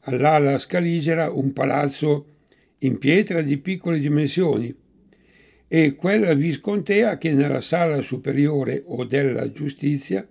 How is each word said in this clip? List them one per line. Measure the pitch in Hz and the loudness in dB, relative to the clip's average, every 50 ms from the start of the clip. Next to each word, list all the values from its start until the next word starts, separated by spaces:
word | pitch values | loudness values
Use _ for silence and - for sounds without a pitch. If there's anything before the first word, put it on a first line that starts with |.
| _ | _
all'ala | - 127 123 139 151 156 151 143 139 139 131 | -4 -2 2 4 4 4 4 4 4 2 0
scaligera | - - - 180 175 170 170 165 143 160 165 165 160 - | -2 -2 -2 0 0 0 0 0 0 0 0 0 -2 -2
un | - 135 135 139 135 | -2 -2 -2 -2 -2
palazzo | - 135 135 123 139 147 143 139 - 156 151 147 147 - - _ _ _ _ _ _ _ _ _ _ | -2 -2 0 0 0 0 -2 -2 -2 0 0 0 0 -2 -12 _ _ _ _ _ _ _ _ _ _
in | - 131 120 - | -2 -2 -2 0
pietra | - 135 160 190 214 - 185 165 | 2 4 4 4 2 2 -2 -2
di | 156 139 147 | 0 -2 -2
piccole | 139 - 185 190 180 - 175 165 | -4 -2 -6 -6 -4 -2 -2 -2
dimensioni | 156 139 147 147 147 156 139 - 180 185 160 139 107 120 120 - _ _ _ _ _ _ _ _ _ _ _ _ _ _ _ _ _ _ | 0 0 0 2 2 0 0 0 0 0 2 0 0 -2 -6 -10 _ _ _ _ _ _ _ _ _ _ _ _ _ _ _ _ _ _
e | _ - 160 160 147 139 | _ 2 4 4 4 2
quella | - - 180 202 220 214 180 156 | 0 -2 0 2 2 2 2 2
viscontea | 139 147 170 147 - - 202 202 208 151 - 196 208 233 220 180 | 2 2 0 -2 -4 -4 -4 -4 -4 -2 0 2 2 2 2 0
che | 139 - 165 151 | -2 -2 0 2
nella | 135 143 143 139 131 | 2 2 2 0 -4
sala | - - 160 175 175 165 151 139 131 | -2 -2 0 2 2 2 0 -2 -2
superiore | - 135 - - 131 - 139 143 151 151 143 131 120 131 139 - | -4 -8 -6 -4 -2 0 2 2 2 2 0 -2 -2 -4 -6 -8
o | - 143 123 123 | -8 -8 -8 -6
della | 113 127 139 139 135 120 113 123 - | -2 0 0 0 0 0 -2 -4 -6
giustizia | 110 - 147 143 139 - 151 147 147 139 - - 185 196 - - | -6 -6 -8 -8 -8 -4 -2 -2 -2 -2 -4 -4 -4 -4 -6 -8